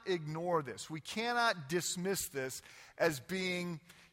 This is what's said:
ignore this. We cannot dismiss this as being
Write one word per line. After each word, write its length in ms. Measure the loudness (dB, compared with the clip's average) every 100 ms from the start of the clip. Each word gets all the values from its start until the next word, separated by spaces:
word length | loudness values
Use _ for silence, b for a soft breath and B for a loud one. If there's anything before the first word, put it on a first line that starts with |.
| 2
ignore 560 | 0 0 -2 2 2
this. 280 | 2 -6 -8
We 120 | -8
cannot 680 | -6 -2 0 4 4 2 0
dismiss 600 | 0 0 -2 0 0 -2
this 320 | -4 -4 -6 B B B 2
as 220 | 2 2
being 600 | -2 -2 0 0 -2 -4 B B B